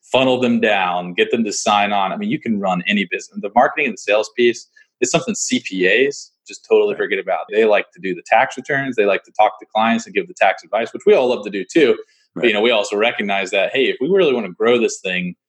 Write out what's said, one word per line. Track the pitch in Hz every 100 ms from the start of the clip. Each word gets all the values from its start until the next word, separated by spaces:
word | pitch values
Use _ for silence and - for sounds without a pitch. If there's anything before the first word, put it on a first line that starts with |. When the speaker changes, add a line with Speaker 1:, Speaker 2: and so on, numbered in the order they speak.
Speaker 1:
funnel | _ 127 131 123
them | 123 117
down, | 113 101 90 90 90
get | 90 107
them | 120
to | 107
sign | - - 104 101
on. | 101 95
I | 104
mean, | 104
you | -
can | 120 104
run | 98 90 92
any | 104 92
business. | 90 - 104
The | 101
marketing | 120 143 - 139
and |
the | 98
sales | - 104 107 -
piece | 120 113 - _ _ _
is | 123
something | 170 165
C | 101 - 127
P | - 95 92
As | 151 - - - _ -
just | 101 _
totally | 107 104
Speaker 2:
Right. | 101
Speaker 1:
forget | 98 98
about. | 92 85 85
They | 107
like | 110 101 -
to | 90
do | 95
the | 87 -
tax | 113 135 -
returns. | 131 139 135 117
They |
like | 101 95
to | _
talk | - 107 -
to | -
clients | 110 113 117 104
and |
give | 95 90
the |
tax | - 101 -
advice, | - 110 113
which | - -
we |
all | 196 123
love | 113
to | 104
do | 98
too. | 92 165 131 107 - _ _
But, | 85
Speaker 2:
Right. | 117
Speaker 1:
you |
know, | 104
we | 117
also | 113 101 104
recognize | 113 120 101 98 92
that, | 98 92
hey, | 131
if | 117 -
we | 143
really | 196 165
wanna | 123 98
grow | 87 110 123
this | 107 -
thing | 95 90 90 -